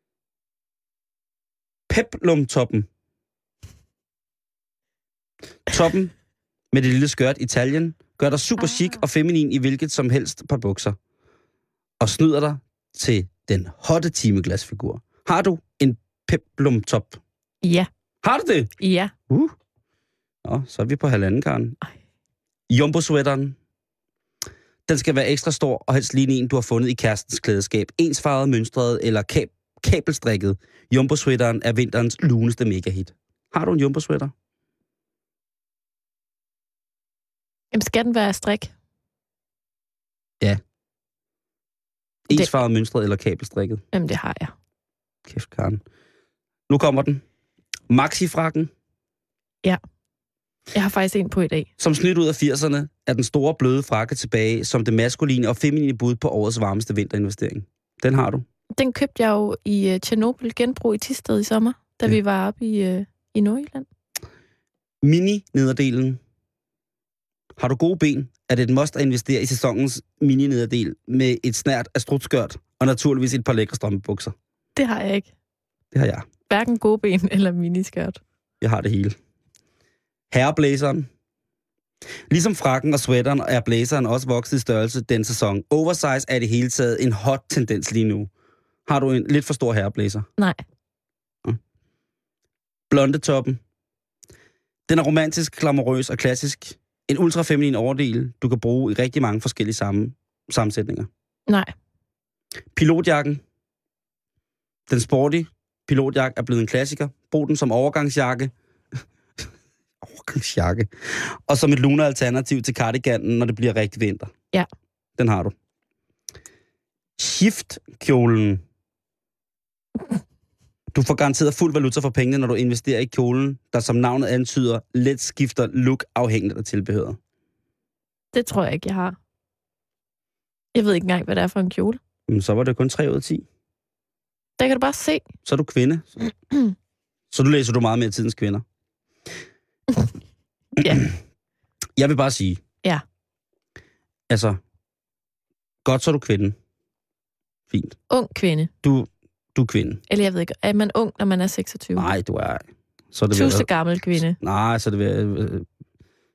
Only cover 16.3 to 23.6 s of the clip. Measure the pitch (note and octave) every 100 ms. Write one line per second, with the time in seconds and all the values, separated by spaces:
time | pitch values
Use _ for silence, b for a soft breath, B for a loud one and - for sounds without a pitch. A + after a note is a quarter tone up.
16.3 | B2+ - - C#3+ A#2+ - A#2 - - _
17.3 | _ _ _ F3+ E3+ F#3 _ _ _ A3
18.3 | C4+ F4+ F3 A2+ - F3+ F3+ G3 - -
19.3 | C3 D#4 - _ _ _ _ _ _ _
20.3 | _ - B2+ C3 - A2+ C#3+ D3 G#2+ F#2+
21.3 | A2+ - A#1 A#2 A#2+ - - _ _ _
22.3 | _ _ _ - B2 D3 E3 D#3 D3+ C3+
23.3 | C3+ C#3 C3+